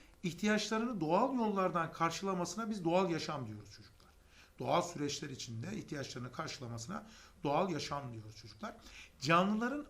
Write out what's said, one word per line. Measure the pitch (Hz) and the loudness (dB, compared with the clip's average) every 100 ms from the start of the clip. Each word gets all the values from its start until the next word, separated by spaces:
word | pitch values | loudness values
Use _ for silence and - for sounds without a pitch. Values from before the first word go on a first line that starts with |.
| - - | -20 -6
ihtiyaçlarını | 175 156 208 214 - 220 233 214 | -6 0 2 4 2 0 0 0
doğal | 156 180 269 262 | 4 4 4 4
yollardan | 220 196 185 170 160 | 2 4 2 2 0
karşılamasına | - 165 165 196 190 170 - 226 | 0 0 0 -2 0 -2 -2 -4
biz | 214 | -2
doğal | 165 175 185 | 4 4 4
yaşam | 160 - 151 113 | 2 -2 -4 -6
diyoruz | 107 - | -8 -12
çocuklar. | - - - - - - - - - | -18 -20 -20 -20 -20 -20 -20 -18 -6
Doğal | 131 160 | 2 2
süreçler | 175 143 143 - 151 | 2 -2 -4 -4 -6
içinde | 123 - 113 156 208 | -8 -8 -6 -6 -6
ihtiyaçlarını | - 147 131 127 123 | -6 -6 -6 -8 -8
karşılamasına | - 156 - 120 117 - - - - - - | -6 -8 -6 -8 -8 -6 -8 -10 -18 -20 -4
doğal | 147 147 190 | 2 2 2
yaşam | 151 - 143 131 | 0 -2 -4 -6
diyoruz | 113 107 - | -10 -12 -16
çocuklar. | - - 214 - - - - - | -18 -10 -10 -10 -16 -18 -20 -4
Canlıların | 131 170 196 214 240 294 285 | 4 6 6 2 0 -2 -6